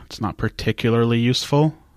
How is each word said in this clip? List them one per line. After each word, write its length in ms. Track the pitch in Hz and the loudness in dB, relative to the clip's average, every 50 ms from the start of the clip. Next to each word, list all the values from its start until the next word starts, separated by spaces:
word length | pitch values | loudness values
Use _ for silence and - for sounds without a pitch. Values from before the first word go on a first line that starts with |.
| - | -6
It's 160 | - - - | -10 -10 -8
not 160 | 107 98 - - | -6 -6 -6 -4
particularly 800 | - 107 - - - 113 107 - - 117 113 117 117 117 117 117 | -6 -6 -6 -6 -4 -4 -4 -2 0 0 2 2 2 2 2 2
useful, 580 | 117 120 127 - - - - 143 151 156 151 - - _ _ | 2 2 0 0 -2 0 2 2 2 2 0 -4 -14 _ _